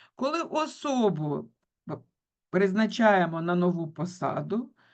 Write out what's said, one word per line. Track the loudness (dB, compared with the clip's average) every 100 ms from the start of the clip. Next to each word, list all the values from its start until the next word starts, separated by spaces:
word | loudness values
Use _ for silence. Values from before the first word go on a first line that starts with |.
| -20 -4
коли | -2 -2
особу | -2 -4 -4 -6 -2 2 2 2 -4 -4 -8 _ _ _ -12
п-, | -12 _ _ _ _ -4
призначаємо | 2 2 2 0 4 4 6 2 -2
на | 0 2
нову | 2 0 -4
посаду, | -6 -8 -4 -4 -4 -4 -4 -6 _ _